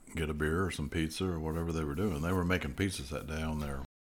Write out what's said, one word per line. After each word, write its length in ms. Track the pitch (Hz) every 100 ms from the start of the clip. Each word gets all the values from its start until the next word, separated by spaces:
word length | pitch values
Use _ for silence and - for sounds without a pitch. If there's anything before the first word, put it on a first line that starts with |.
| - -
get 140 | 80
a 40 |
beer 300 | 76 78 82 95
or 60 |
some 180 | - 71
pizza 360 | 85 80 - 95
or 140 | 85
whatever 320 | 78 82 85
they 120 | 80
were 120 | 76 73
doing. 260 | 104 73
They 100 | 82
were 140 | 95 87
making 280 | 90 76 69
pizzas 340 | 98 - 69
that 180 | 76 71
day 140 | 80
on 180 | 80 78
there. 200 | 73 69 69 _